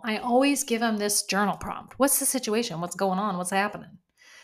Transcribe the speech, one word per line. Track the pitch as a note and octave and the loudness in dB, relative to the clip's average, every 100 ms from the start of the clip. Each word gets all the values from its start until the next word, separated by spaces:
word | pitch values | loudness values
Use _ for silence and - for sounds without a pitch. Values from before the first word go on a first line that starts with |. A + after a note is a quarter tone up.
| A#3 | -4
I | G#3+ | -4
always | G#3+ B3 C#4 C#4+ | 2 4 4 2
give | - A3+ | 0 0
them | A#3 G#3+ | 0 0
this | G#3 G3+ | 0 0
journal | - F#3+ G3+ D#3+ | 0 0 0 0
prompt. | - F3 - - | -6 -10 -10 0
What's | C4+ - | 2 2
the | C4+ | 0
situation? | C4 A3+ G#3+ A#3+ D#3+ | -2 0 0 -2 -4
What's | F3 F3+ | -6 -2
going | F#3+ F#3 | 0 0
on? | G#3+ F3+ | -2 -4
What's | F3+ | -2
happening? | G3 G#3 - - - _ _ - - | 0 0 -4 -14 -20 _ _ -20 -20